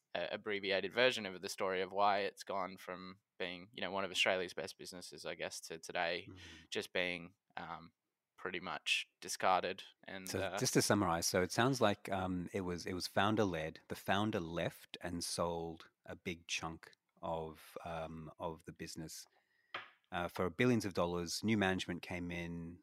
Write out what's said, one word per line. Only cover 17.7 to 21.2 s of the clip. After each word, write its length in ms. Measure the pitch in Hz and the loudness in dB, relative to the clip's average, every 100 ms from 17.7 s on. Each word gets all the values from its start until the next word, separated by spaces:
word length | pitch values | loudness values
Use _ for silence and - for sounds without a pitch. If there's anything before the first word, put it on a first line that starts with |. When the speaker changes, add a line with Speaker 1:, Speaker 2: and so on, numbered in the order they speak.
| - 85 | -10 -6
Speaker 2:
um, 440 | 82 80 80 78 - | -6 -6 -8 -12 -6
of 260 | 90 80 - | -6 -6 -12
the 80 | |
business, 520 | 82 82 - 80 - - _ _ _ _ - - - _ | -12 -10 -8 -10 -12 -16 _ _ _ _ -12 -12 -20 _
uh, 160 | 90 87 | -4 -2
for 220 | - 92 | 0 0
billions 340 | 80 123 117 | 4 4 4
of 100 | 101 | 2
dollars. 460 | 92 87 87 | 2 2 2